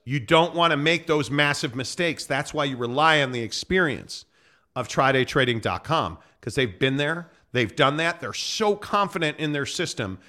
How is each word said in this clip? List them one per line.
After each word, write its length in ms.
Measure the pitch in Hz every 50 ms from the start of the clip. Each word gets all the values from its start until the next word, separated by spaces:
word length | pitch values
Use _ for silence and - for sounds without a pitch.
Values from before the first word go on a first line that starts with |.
| _
you 160 | 120 139 139
don't 360 | 107 - 165 160 170 170 -
wanna 220 | 170 170 165 151
make 280 | 143 147 160 175 170 -
those 240 | - 151 151 127 98
massive 460 | 143 143 147 143 139 - - 135 113
mistakes. 500 | 135 120 - - - 175 165 139 - -
That's 300 | - 135 135 147 - -
why 100 | 151 143
you 100 | 143 131
rely 460 | 120 120 120 123 143 156 160 156 147
on 120 | 139 127 127
the 80 | 120
experience 840 | 113 104 - - - - 185 185 175 147 110 58 - - - - - _ _ _ _ _ _ _ _ _ -
of 120 | 127 120
tridaytrading 760 | - - 156 135 135 135 131 123 - - 139 131 123 117 113
dot 220 | - 104 90 90 -
com, 340 | - 160 156 113 82 82 - - _ _ _
'cause 140 | - 117 -
they've 240 | 139 131 107 90 -
been 180 | 135 135 135
there, 320 | 143 143 151 165 170 170 - _ _ _ _
they've 240 | - 127 117 104 -
done 220 | - 139 135 143
that. 220 | 156 165 170 170 -
They're 140 | 131 107 -
so 420 | - - - - - 220 208 202
confident 600 | 208 - - 208 202 202 - - 175 165 151 143
in 140 | - 156 151
their 140 | 147 143 135
system 520 | - - - 170 147 - - 113 95 95 - -